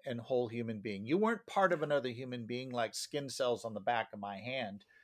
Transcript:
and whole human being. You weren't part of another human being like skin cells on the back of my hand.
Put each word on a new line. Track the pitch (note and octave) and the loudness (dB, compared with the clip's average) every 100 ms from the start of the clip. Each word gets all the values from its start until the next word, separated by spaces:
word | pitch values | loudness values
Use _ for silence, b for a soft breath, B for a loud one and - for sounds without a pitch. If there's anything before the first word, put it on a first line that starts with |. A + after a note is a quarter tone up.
and | C#3 A#2 | -6 -4
whole | A2+ B2+ A#2+ | 0 2 2
human | A#2 A2+ G#2+ | -2 -4 -4
being. | G#2+ G2 A2 | -4 -4 2
You | F3 | 4
weren't | A3 A3+ - | 4 2 0
part | G3 F#3+ | 4 4
of | E3+ | 4
another | D3+ C#3+ B2+ | 2 2 2
human | A#2 C3 B2 | -4 -6 -6
being | A2+ A#2+ C3 | -4 -4 -2
like | B2 A2+ | 0 0
skin | - - D3 C#3 | -2 -6 -4 -4
cells | - B2 A2+ | 0 2 2
on | A#2 | -2
the | G#2 | -4
back | G2 A#2 A2 | 0 0 0
of | G#2+ | -6
my | G2+ G2 | -8 -6
hand. | A#2 C3 G#2+ G2+ _ b | -6 -4 -4 -8 _ b